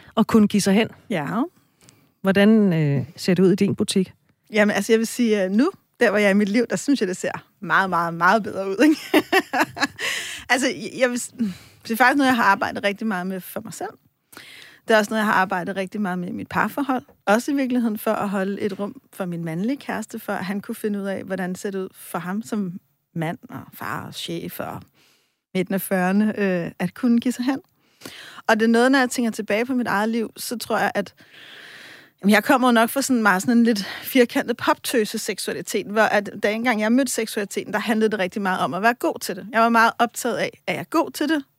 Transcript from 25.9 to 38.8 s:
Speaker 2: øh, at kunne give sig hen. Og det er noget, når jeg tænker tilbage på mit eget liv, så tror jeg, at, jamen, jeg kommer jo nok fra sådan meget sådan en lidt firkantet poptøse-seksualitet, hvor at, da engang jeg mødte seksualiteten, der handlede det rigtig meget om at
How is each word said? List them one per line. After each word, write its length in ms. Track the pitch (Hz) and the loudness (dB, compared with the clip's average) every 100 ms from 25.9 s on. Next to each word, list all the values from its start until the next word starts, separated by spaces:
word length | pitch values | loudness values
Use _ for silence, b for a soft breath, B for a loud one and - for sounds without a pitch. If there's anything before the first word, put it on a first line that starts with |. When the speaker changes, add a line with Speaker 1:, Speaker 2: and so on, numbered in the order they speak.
| 190 180 202 214 202 | 0 2 2 2 0
Speaker 2:
øh, 320 | 196 180 165 - | 0 0 -4 -4
at 140 | 180 | -6
kunne 260 | - 247 233 | 0 2 2
give 120 | 254 | 2
sig 140 | 233 247 | -2 -2
hen. 140 | 277 - _ B B B B B B - | -4 -6 _ B B B B B B 0
Og 120 | 220 | 2
det 40 | |
er 40 | 226 | 4
noget, 220 | 233 254 | 4 4
når 80 | 277 | 4
jeg 100 | 247 | 2
tænker 220 | - 233 | 0 -4
tilbage 340 | 214 208 208 247 | -4 -2 -2 -2
på 80 | |
mit 140 | 254 226 | -4 -2
eget 220 | 196 220 | -2 0
liv, 220 | 226 214 - | -2 -4 -8
så 200 | - 233 | -10 -8
tror 200 | - 208 | -4 -2
jeg, 140 | - 202 | -2 -2
at, 180 | 190 _ B B B B B B B B B B | -6 _ B B B B B B B B B B
jamen, 100 | 196 | 4
jeg 100 | 208 | 4
kommer 240 | 214 262 254 | 6 4 6
jo 40 | |
nok 180 | 226 233 | 4 4
fra 120 | 277 | 0
sådan 200 | 262 240 | 0 2
meget 180 | 208 185 | 4 2
sådan 160 | 220 233 | 4 4
en 60 | |
lidt 200 | 233 202 185 B | 4 2 -4 B
firkantet 540 | - 254 240 285 - 247 | 0 2 2 2 -4 -2
poptøse-seksualitet, 1300 | - 302 - 247 208 220 - 196 - 147 175 208 - | 0 0 0 -2 0 -4 -8 -8 -6 -8 -6 -6 -2
hvor 140 | 214 | 0
at, 280 | 214 208 202 208 | 2 2 -2 -4
da 80 | 214 | -2
engang 300 | 220 247 214 | -2 -2 0
jeg 100 | 214 | 2
mødte 200 | 247 262 | 2 2
seksualiteten, 600 | - 220 220 202 - - | -2 -4 -6 -6 -6 -6
der 60 | 208 | -4
handlede 320 | 208 220 220 | -2 2 2
det 80 | 208 | 0
rigtig 220 | 185 214 | -4 -2
meget 180 | 196 185 | -2 -2
om 140 | 175 | -2
at 80 | 170 | 0